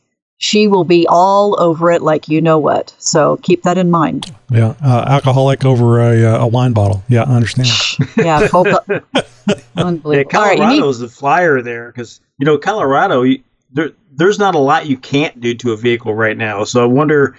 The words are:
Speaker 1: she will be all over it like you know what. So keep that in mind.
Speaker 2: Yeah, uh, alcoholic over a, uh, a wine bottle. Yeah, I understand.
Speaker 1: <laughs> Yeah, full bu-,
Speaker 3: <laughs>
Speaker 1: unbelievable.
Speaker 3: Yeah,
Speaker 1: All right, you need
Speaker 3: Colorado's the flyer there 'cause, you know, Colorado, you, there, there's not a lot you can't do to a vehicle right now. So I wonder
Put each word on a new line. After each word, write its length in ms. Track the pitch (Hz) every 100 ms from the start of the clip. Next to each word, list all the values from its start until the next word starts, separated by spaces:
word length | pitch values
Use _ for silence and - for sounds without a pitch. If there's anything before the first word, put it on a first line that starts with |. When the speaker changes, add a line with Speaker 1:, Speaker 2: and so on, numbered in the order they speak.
| _ _ _ _
Speaker 1:
she 300 | - 214 214
will 160 | 196
be 240 | 160 175 165
all 520 | 170 185 202 208 -
over 300 | 170 160 170
it 120 | 170
like 260 | 156 151 -
you 120 | 156
know 180 | 165 160
what. 340 | 139 - - -
So 400 | - 170 147 147
keep 220 | - 175
that 140 | 180 180
in 120 | 175
mind. 400 | 170 151 139 - - -
Speaker 2:
Yeah, 260 | 117 110 -
uh, 220 | 135 120 -
alcoholic 560 | 139 135 131 135 135
over 360 | 135 127 120 117
a, 240 | 117 117
uh, 140 | 113 113
a 20 | 120
wine 260 | 123 127
bottle. 300 | 110 101 98 -
Yeah, 140 | 120
I 100 | 117
understand. 360 | 120 120 - 127 120 - - 139
Speaker 1:
<laughs> 20 | -
Yeah, 300 | 170 151 139
full 160 | 180
bu-, 360 | 190 190 - 202 -
Speaker 3:
<laughs> 400 | 269 - _ - 202 - 175
Speaker 1:
unbelievable. 540 | 175 165 151 143 135
Speaker 3:
Yeah, 60 | 214
Speaker 1:
All 60 |
right, 140 | 208 190
you 60 | 208
need 20 | 294
Speaker 3:
Colorado's 200 | 147 117
the 80 | 120
flyer 540 | - 139 160 175 135
there 280 | 120 117 117
'cause, 280 | 123 117 - _ -
you 60 | 139
know, 120 | 147
Colorado, 640 | 196 214 143 143 190 139
you, 180 | 127 131 _ _ _
there, 180 | 135 160 - _
there's 260 | 135 180 196
not 160 | 202
a 40 | 170
lot 280 | 135 165 156
you 100 | 131
can't 420 | - 143 147 123
do 140 | 120
to 180 | 120 120
a 40 | 110
vehicle 380 | 117 120 120
right 220 | 107 113 107
now. 260 | 110 101
So 180 | 104 123
I 40 | 120
wonder 500 | 131 151 151 135